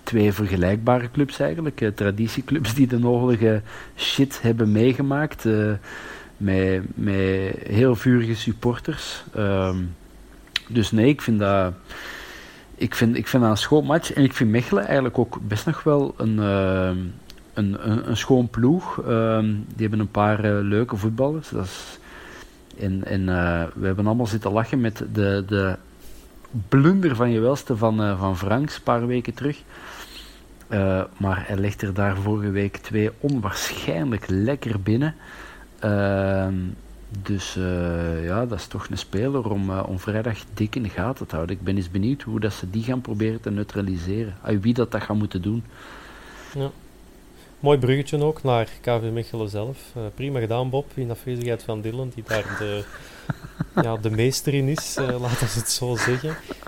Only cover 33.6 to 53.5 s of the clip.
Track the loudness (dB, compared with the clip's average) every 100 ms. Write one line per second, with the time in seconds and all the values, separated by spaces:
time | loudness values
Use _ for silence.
33.6 | -6 -4 -4 -2 -2 -2 0 0 2 0
34.6 | -2 -2 2 2 0 -4 -14 -18 -18 -20
35.6 | -20 -4 0 2 2 2 2 0 0 -2
36.6 | -4 -8 -16 -20 -12 -8 -4 -4 -4 -4
37.6 | -2 0 0 0 -2 -2 -2 -2 -2 -4
38.6 | -8 -10 -8 -8 -4 -2 0 0 0 -2
39.6 | 0 -2 -4 -4 -2 -2 -2 -4 -8 -4
40.6 | -2 -2 -4 -2 -4 -4 -6 -4 -4 -4
41.6 | -2 -2 -2 0 0 -2 -4 -2 -2 -4
42.6 | -6 -4 -2 -4 -4 -2 -2 -2 -4 -4
43.6 | -2 -4 -2 -2 -4 -4 -4 -6 -2 2
44.6 | 2 2 0 -2 -2 -2 -2 -2 -2 -4
45.6 | -6 -16 -18 -18 -18 -20 -20 -20 -12 -6
46.6 | -6 -8 -20 -20 -20 -20 -20 -20 -20 0
47.6 | 4 6 6 2 0 0 0 0 0 2
48.6 | 0 -4 -2 0 0 -4 -6 -6 -4 -4
49.6 | -6 -8 -12 -10 -10 -6 -4 -2 0 0
50.6 | 0 -2 -4 -6 -6 -6 -6 -4 -2 -4
51.6 | -4 -4 -4 -6 -6 -8 -4 -4 -2 -6
52.6 | -4 -6 -8 -14 -18 -10 -10 -10 -12